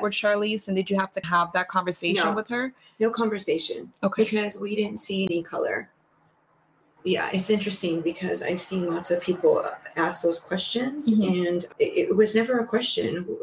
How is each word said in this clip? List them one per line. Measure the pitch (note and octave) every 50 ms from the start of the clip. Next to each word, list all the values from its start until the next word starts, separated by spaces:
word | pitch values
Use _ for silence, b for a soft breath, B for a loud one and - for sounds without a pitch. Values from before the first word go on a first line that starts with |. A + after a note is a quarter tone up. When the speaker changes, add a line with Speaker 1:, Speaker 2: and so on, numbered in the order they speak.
| G#3
Speaker 1:
with | G#3 G3+
Speaker 2:
Yes. | -
Speaker 1:
Charlize? | - G#3 G#3 G#3 G#3 G#3+ G#3+ G#3+ - G3+
And | F#3+
did | F#3+ F#3+ -
you | G3+ F#3+
have | F#3+ - -
to | F#3+ E3+
have | E3 F3 F3 E3+ E3+ -
that | F#3 F3+ -
conversation | - F#3 F3+ F3+ F3 - F3 F3 F#3 G3 E3 -
Speaker 2:
No. | G3+
Speaker 1:
with | G#3+ A3 -
her? | A#3+ A#3+ B3+ C4 - b b b b b
Speaker 2:
No | A3 A3+
conversation. | A3+ A3+ A#3 G#3+ G#3 G3 G3 - D#3+ E3 - - - - - - - - -
Speaker 1:
Okay. | G3 - - A3
Speaker 2:
Because | - G#3+ G#3+ G#3 G#3 G3+ -
we | G3+ G3+ G#3
didn't | G#3 G#3 G#3 G#3 G#3+
see | - - G3 F#3+ F#3+
any | F3+ E3+ E3+ E3+
color. | - - - - - G2 G#2+ - - _ _ _ _ _ _ _ _ _ _ _ _ _ _ _ _ _ _ _ _ _ _ -
Yeah, | F3+ F#3 - - - -
it's | F#3+ F#3 -
interesting | G#3+ G3+ F#3+ G#3 F#3+ - - F3 E3 E3+
because | D#3+ E3+ E3 - F#3+ F3+ - - -
I've | - F3+ F3+
seen | - - F#3+ F#3 F3
lots | E3+ E3 E3+ F3 -
of | F3 F3
people | - - F3+ - - D#3+ - - - - - - - - -
ask | E3 E3 E3+ E3+ - -
those | E3+ E3 -
questions, | - - F3+ F#3 - - - A#3 B3+ C4+ C#4+ D4+ C#4+ A#3 A3
Speaker 1:
Mm-hmm. | G#3+ G3 F#3 F#3 F3+ F3+ F3
Speaker 2:
and | F3 F3+ - - - -
it, | - - - - - -
it | G#3
was | F#3+ G#3+ G#3+ G#3+
never | A3 A3+ A3+ - A#3+
a | A3+
question. | - - A#3 B3 - - - - A2 D3+ F3 F3+ F#3 - -